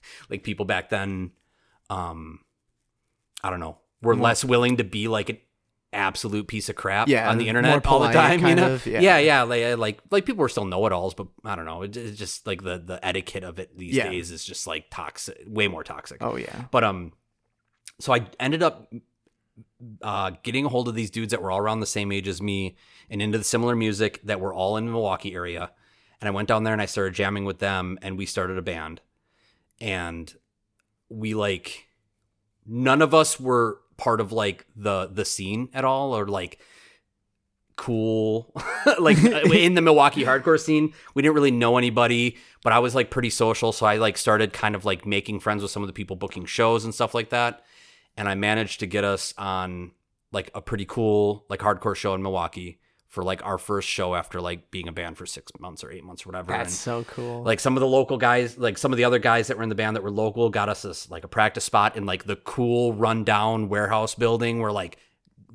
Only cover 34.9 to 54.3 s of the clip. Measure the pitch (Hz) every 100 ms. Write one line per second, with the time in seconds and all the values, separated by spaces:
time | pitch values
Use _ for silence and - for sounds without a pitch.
34.9 | 98 92 95 98 - 95 110 131 135 131
35.9 | 135 139 110 101 98 90 - _ - -
36.9 | _ _ _ _ _ _ _ _ - -
37.9 | 113 110 110 110 113 - - - - 294
38.9 | - 160 151 226 156 160 170 175 180 165
39.9 | 151 143 147 127 131 160 156 156 151 156
40.9 | - - 139 151 151 139 120 117 123 123
41.9 | 120 117 120 120 - - _ 117 117 123
42.9 | 127 117 131 120 - 113 110 113 - 107
43.9 | 107 110 - - 107 107 - 107 104 104
44.9 | 90 104 101 - 101 107 104 101 104 98
45.9 | 107 95 92 98 - 92 - 113 117 113
46.9 | - 113 120 110 120 120 - _ _ _
47.9 | _ _ - 101 98 104 110 104 - 95
48.9 | 104 101 98 - - 98 92 90 90 87
49.9 | _ _ _ _ 101 - - - 107 92
50.9 | 120 110 104 104 104 - 101 104 92 110
51.9 | 95 101 95 98 92 85 98 90 - _
52.9 | _ _ 98 92 95 101 92 - 101 -
53.9 | - 90 87 -